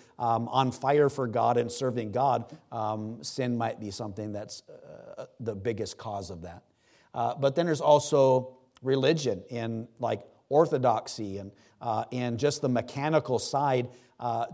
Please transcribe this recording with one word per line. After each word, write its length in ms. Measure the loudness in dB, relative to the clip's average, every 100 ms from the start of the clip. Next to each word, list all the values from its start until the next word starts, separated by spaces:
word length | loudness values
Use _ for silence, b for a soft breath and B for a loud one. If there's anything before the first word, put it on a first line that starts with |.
| B B
um, 280 | 0 0 0
on 220 | 0 0
fire 380 | 0 2 4 4
for 160 | 2 -2
God 320 | 0 2 2
and 140 | 0
serving 400 | -2 -4 -2 -4
God, 440 | 0 2 0 -2 -16 _
um, 520 | -6 -4 -4 -8 -10
sin 340 | -10 -4 -2 0
might 220 | -2 -4
be 100 | -8
something 420 | -8 -8 -8 -8
that's, 300 | -8 -10 -16 -18
uh, 560 | -20 -20 -20 -18 -16 -16 -10
the 160 | -8 -4
biggest 420 | -4 -4 -4 -8
cause 320 | -8 -8 -8
of 140 | -12
that. 180 | -14 -16 _ _ b b b -4
Uh, 180 | -2 2
but 200 | 0 2
then 100 | 0
there's 160 | 2
also 720 | 6 6 6 6 6 4 0 -14 _ -8
religion 600 | 0 4 4 4 2 -2 -4
and, 380 | -6 -4 -6 -8 -6
like, 220 | -4 -4 -6 _ 2
orthodoxy 880 | 4 4 4 4 2 -2 -8 -8 -8
and, 120 | -12 -16 b b
uh, 220 | -4 -2 -2
and 260 | -2 -2 0
just 240 | 0 0
the 80 | 0
mechanical 680 | 0 -2 -4 2 2 2 -2
side, 500 | 0 0 2 2 0 B B B
uh, 260 | -4 -4 -4